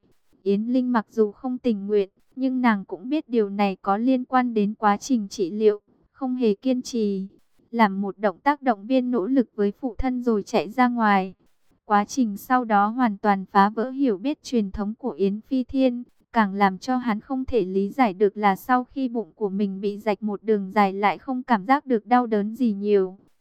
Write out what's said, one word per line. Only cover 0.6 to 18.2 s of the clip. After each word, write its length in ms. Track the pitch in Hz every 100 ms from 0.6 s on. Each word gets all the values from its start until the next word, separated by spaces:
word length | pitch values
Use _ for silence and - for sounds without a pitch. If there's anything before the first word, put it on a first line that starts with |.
Linh 280 | 226 254 247
mặc 140 | 240 -
dù 220 | 226 214
không 260 | - 262 254
tình 300 | 247 202 196
nguyện, 220 | 208 190 _ _ -
nhưng 260 | 262 254
nàng 240 | 247 208 -
cũng 240 | 160 233
biết 200 | 302 -
điều 200 | 233 202
này 280 | 202 202 190
có 160 | 196 202
liên 280 | 247 254 254
quan 280 | 262 247
đến 200 | 220 202
quá 240 | 220 214 202
trình 300 | - 247 196
trị 240 | - 170
liệu, 280 | 208 214 208 _ _ _
không 240 | - 262 254
hề 200 | 233 196
kiên 260 | 262 254
trì. 460 | - 233 208 196 196 _ _ _ _
Làm 300 | 233 214 196
một 160 | 202 185
động 220 | 208 170
tác 220 | 277 294
động 240 | 262 208 214
viên 260 | 262 247
nỗ 140 | 247 202
lực 240 | 269 220 -
với 160 | 202
phụ 240 | - 262 202
thân 240 | 262 247
rồi 200 | 240 214
chạy 260 | - 214 160
ra 180 | 240 247
ngoài. 460 | 240 214 196 190 - _ _ _ _ -
Quá 200 | 208 208
trình 320 | - 226 202
sau 280 | - 254 226
đó 220 | 202 208
hoàn 300 | 240 240 196
toàn 280 | 214 196 185
phá 240 | 202 202
vỡ 200 | 226 254
hiểu 280 | 262 269 185
biết 260 | 247 302
truyền 280 | - 240 196
thống 220 | 208 202 226
của 160 | 247
Yến 300 | 147 196 208
Phi 220 | - 262
Thiên, 400 | 247 269 262 240 247 _ _
càng 200 | 233 202
làm 240 | 196 196 190
cho 200 | - 254
hắn 220 | 247 214
không 260 | - 262 262
thể 200 | 240 185
lý 240 | 196 202
giải 240 | - 240
được 240 | 180